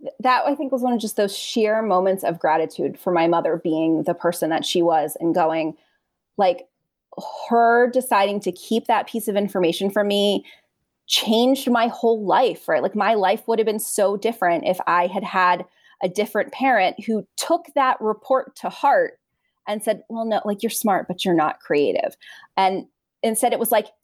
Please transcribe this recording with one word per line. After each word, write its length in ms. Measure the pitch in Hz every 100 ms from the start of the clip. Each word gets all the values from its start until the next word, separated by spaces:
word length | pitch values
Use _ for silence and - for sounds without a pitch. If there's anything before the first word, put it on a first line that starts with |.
| 294 -
that 240 | 247 247 277
I 100 | 277
think 160 | 277
was 100 | 262
one 100 | 247
of 80 | 240
just 160 | 214 -
those 200 | 202 202
sheer 440 | - 233 214 220
moments 440 | 220 185 185 190
of 160 | - 170
gratitude 580 | 165 160 156 - 143 -
for 140 | -
my 160 | 170 170
mother 320 | 170 165 170
being 400 | 170 160 160 160
the 120 | 156
person 360 | 170 170 175 160
that 140 | 160
she 180 | - 180
was 340 | 170 160 151 -
and 120 | 170
going, 440 | 175 160 160 156 - _ _ _ _ _ -
like, 300 | 190 175 - _ _ _ _ - - - -
her 420 | 233 233 233 240
deciding 480 | 254 254 208 196 202
to 140 | 190
keep 340 | 180 - 226 -
that 220 | 220 -
piece 180 | 226 214
of 80 |
information 560 | 202 202 196 170 175 196
from 160 | 208 202
me 380 | 202 202 196 - - _ _ _ _ -
changed 600 | - - 220 247 269 269
my 200 | 233 233
whole 360 | 233 233 226
life, 440 | 196 208 247 156 -
right? 140 | 156
Like, 120 | 196
my 200 | 208 196
life 340 | 220 185 214 -
would 100 | 220
have 80 | 220
been 140 | 214
so 360 | - - 196 202
different 500 | 220 233 180 170 -
if 120 | 180 -
I 220 | 175 180
had 160 | 196
had 400 | 180 190 180 175 - _ _ -
a 80 | 185
different 440 | 180 208 214 -
parent 500 | - 262 233 185 -
who 220 | 214 214 - -
took 300 | - 339 339
that 260 | - 262 -
report 540 | 220 214 - 262 - -
to 120 | 180
heart 460 | - 277 214 170 - _ _ _ _ -
and 160 | 208
said, 200 | 220 208 -
"Well, 160 | 226
no, 160 | 226 214
like, 180 | 208 202
you're 80 | 226
smart, 380 | - 220 185 -
but 160 | 180
you're 100 | 196
not 260 | 170 151 -
creative." 560 | - 147 135 87 - - - - - -
And 300 | 190 190 - _ _ _
instead 300 | 226 220 247
it 60 | 220
was 140 | 226
like, 140 | 220 214 _